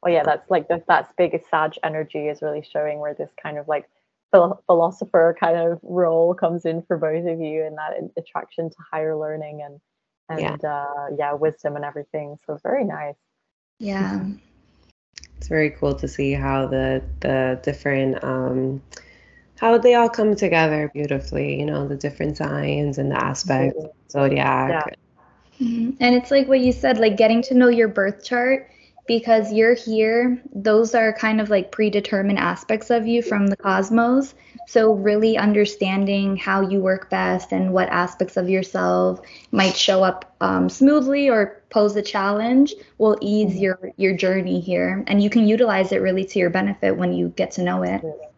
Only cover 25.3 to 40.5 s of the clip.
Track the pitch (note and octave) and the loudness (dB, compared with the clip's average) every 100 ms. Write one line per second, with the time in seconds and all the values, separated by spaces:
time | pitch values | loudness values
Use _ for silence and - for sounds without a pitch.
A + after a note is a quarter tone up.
25.3 | _ _ _ A#3+ A#3 A#3 C4+ B3 B3 B3 | _ _ _ -4 -2 -4 0 2 2 4
26.3 | C#4 C4+ C4+ B3 B3 C4 A#3 A3 G3+ A3 | 2 4 4 4 2 0 4 2 4 4
27.3 | A3+ A#3+ B3+ B3 A#3 A3 G#3 G3 G3+ - | 4 4 6 6 6 2 2 -2 -4 -4
28.3 | B3 B3 C4+ C4 _ _ - - A#3 A#3 | -2 0 0 -4 _ _ -20 -2 -2 4
29.3 | A3 G#3 G#3+ A3 A#3 A#3 A3 A3 A#3 B3 | 2 4 4 4 4 2 0 2 2 2
30.3 | B3 - G3 G3+ G#3+ A3+ A#3 A3 A3 A3 | -2 -6 -4 2 4 4 4 2 2 0
31.3 | A3 G#3 G#3 F#3 - G#3+ G3+ G3+ G3 G3 | 0 2 0 0 -2 0 0 -2 -2 0
32.3 | G3+ F3 F3 - G#3+ - A#3 A3 A#3 A#3 | 2 0 -2 -4 -4 0 0 2 -2 0
33.3 | G#3 G3+ G3 G3 F#3+ G3 A3+ A#3 C4 C4+ | 0 0 0 0 0 2 2 4 2 0
34.3 | - _ - - A#3+ A3 G#3 G3 G#3 A3 | -10 _ -20 0 4 4 4 2 2 2
35.3 | A3 G#3 G#3 G#3 - F#3+ G3 G3 G3+ G3 | 2 2 2 0 0 -2 0 0 0 0
36.3 | F#3+ - G3 G3 G3 F#3 F#3+ - F#3 F#3 | -2 -2 0 0 0 0 -2 -2 -2 -2
37.3 | F#3 - F#3+ F#3 F#3 F#3 F3 F3+ - F#3 | -2 -4 -2 0 0 0 0 -2 -2 -4
38.3 | - F3+ F#3+ F#3+ F#3+ F3+ F3+ F#3 F#3 - | -2 0 -2 -2 -2 0 2 0 -2 -12
39.3 | - _ G#3+ F#3+ F#3 - F#3+ F#3 F3+ - | -20 _ 0 0 2 2 4 2 0 -12
40.3 | _ F#3+ | _ -2